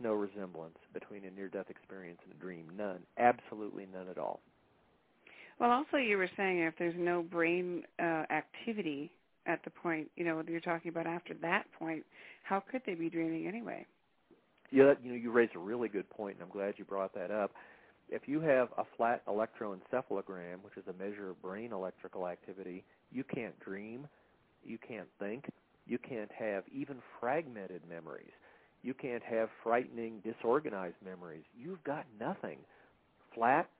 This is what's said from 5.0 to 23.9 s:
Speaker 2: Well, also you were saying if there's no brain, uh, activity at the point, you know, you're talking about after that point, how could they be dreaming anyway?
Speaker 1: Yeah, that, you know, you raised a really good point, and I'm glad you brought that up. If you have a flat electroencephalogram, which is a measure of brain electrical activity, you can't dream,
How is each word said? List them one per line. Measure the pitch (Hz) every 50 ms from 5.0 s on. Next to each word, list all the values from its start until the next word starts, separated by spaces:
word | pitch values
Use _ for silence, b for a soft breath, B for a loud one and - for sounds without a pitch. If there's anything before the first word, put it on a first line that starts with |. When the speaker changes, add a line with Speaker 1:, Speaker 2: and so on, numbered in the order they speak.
| _ _ _ B B B B B B B B -
Speaker 2:
Well, | 247 240
also | 240 254 311 - - 294
you | 262 226 208
were | 196 185 180 -
saying | - 202 190 185 175
if | 165 160 160 -
there's | 175 170 170 180
no | 175 175 175 175
brain, | 170 170 185 170 165 165 170 180 180 180 175 165 - - _ -
uh, | 170 170 165 160 151 -
activity | 147 156 - - - - - 233 226 208 185 160 143 139 147 170 - _ _ _ _ _ _
at | - 170 156
the | - 165
point, | - - - 175 160 156 151 - -
you | - 175
know, | 170 160 160 160 165
you're | 165 170
talking | 160 175 170 165 - 175
about | 165 170 165
after | 165 165 175 - - 170 165
that | 165 165 180 208 - - - -
point, | 160 160 160 156 - B B B B B B B
how | B - 196 196
could | 190 - - 254 -
they | - 185
be | 165 165 165
dreaming | 160 165 165 165 165 165 160
anyway? | 170 196 233 226 - 57 - - - _ _ _ _ _ _ _ _ - - _ _ _ _ - -
Speaker 1:
Yeah, | - 135 135
that, | 139 143 135 120
you | 123
know, | 123
you | 123 117 120
raised | 113 120 117 107 -
a | 90
really | 85 98 113 120 120 104
good | 101 98 87 -
point, | - - 107 101 95
and | -
I'm | 87 92
glad | 92 101 98 101 101
you | - 98
brought | - 98 98 95 95 -
that | 104 90 90
up. | 104 107 101 98 B B B B B B B B B B _ -
If | - 113 -
you | - 139 156
have | 160 156 135 131 123 117 -
a | - - - -
flat | - 117 117 120 - -
electroencephalogram, | - 101 104 110 - - - 117 104 98 92 98 - - 123 127 - 101 98 95 - 95 90 87 87 90 92
which | 101 101 -
is | 98 95 101
a | 87
measure | 90 95 101 104 104 101 95
of | 90 -
brain | - 92 92 104 117 120
electrical | 113 95 92 92 - - - 92 - 98 90
activity, | 90 87 - - - 92 95 95 92 90 95 95 b b b b _
you | - 123
can't | 139 - - 135 117 98 - -
dream, | - - 95 98 104 110